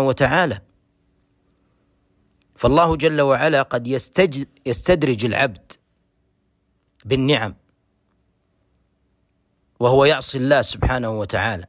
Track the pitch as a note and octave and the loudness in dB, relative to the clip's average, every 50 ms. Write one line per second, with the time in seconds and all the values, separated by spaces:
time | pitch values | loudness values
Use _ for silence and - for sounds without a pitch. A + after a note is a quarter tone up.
0 | C3+ C3+ B2+ - C#3 B2+ C#3+ F3+ F3+ D3+ A2 G2+ - _ _ _ _ _ _ _ | 2 0 0 0 0 0 2 0 0 0 -4 -8 -12 _ _ _ _ _ _ _
1 | _ _ _ _ _ _ _ _ _ _ _ _ _ _ _ _ _ _ _ _ | _ _ _ _ _ _ _ _ _ _ _ _ _ _ _ _ _ _ _ _
2 | _ _ _ _ _ _ _ _ _ _ _ - - A#2+ C3+ D#3+ E3+ E3 D#3+ D#3+ | _ _ _ _ _ _ _ _ _ _ _ -2 0 2 4 4 4 2 2 0
3 | D3+ D#3+ D#3 D3+ C#3+ C#3 C3+ A#2+ D3+ D#3+ D3+ C#3 C3+ - - A#2+ A#2 B2 C3 B2+ | 0 0 2 2 2 2 2 2 2 2 0 0 0 -2 -4 -6 -4 -4 -4 -4
4 | - - - - F#3+ F3 C3 C3+ C3+ - _ _ - C3 A#2 - - - F3+ E3 | -6 -2 0 2 2 2 0 -4 -10 -10 _ _ -6 -6 -6 -2 0 2 2 2
5 | D3 C3+ B2 G#2 A#2 A#2+ F#2+ - C#3 C3 G2 - _ - - - _ _ _ _ | 2 0 0 0 -2 -2 -2 0 -2 -2 -4 -8 _ -20 -20 -20 _ _ _ _
6 | _ _ _ _ _ _ _ _ _ _ _ _ _ _ _ _ _ _ _ _ | _ _ _ _ _ _ _ _ _ _ _ _ _ _ _ _ _ _ _ _
7 | - G#2+ C3 C3 C3 C#3 D3 A2+ A2 G#2 F#2 - _ _ _ _ _ _ _ _ | -6 -4 -2 0 0 0 0 0 -2 -6 -10 -14 _ _ _ _ _ _ _ _
8 | _ _ _ _ _ _ _ _ _ _ _ _ _ _ _ _ _ _ _ _ | _ _ _ _ _ _ _ _ _ _ _ _ _ _ _ _ _ _ _ _
9 | _ _ _ _ _ _ _ _ _ _ _ _ _ _ _ - A#2 A#2+ C3 C#3 | _ _ _ _ _ _ _ _ _ _ _ _ _ _ _ -2 2 2 4 4
10 | C#3 D3 D#3 C3+ C3 - - C3 B2+ C3+ C#3+ C3+ A#2 - - - - C3 B2+ B2 | 4 4 2 0 -2 -6 -6 -4 0 2 2 2 2 0 -2 -2 -2 -2 -2 -2
11 | A#2+ A2 A2 G#2+ G#2 - - F#2 G2+ A2+ G#2+ F2+ F2+ | -4 -4 -6 -6 -6 -4 -2 -2 -2 -2 -4 -6 -10